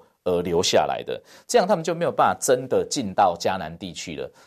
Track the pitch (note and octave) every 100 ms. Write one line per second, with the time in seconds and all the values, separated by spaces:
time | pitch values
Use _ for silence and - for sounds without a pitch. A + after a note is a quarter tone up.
0 | - _ F2+ F2 F2 E2+ - G2 C#2+ A#1
1 | B1+ A#1+ - - - A#3 F#3+ F3+ D#3+ E3+
2 | D3+ A#2+ B2+ F#2 - B2+ C3 G2+ E2+ C#3+
3 | G2+ F#2 F#2+ E2+ G#2 F#2+ D#2 E2+ F#2+ D#2
4 | F2+ C#2 B1+ -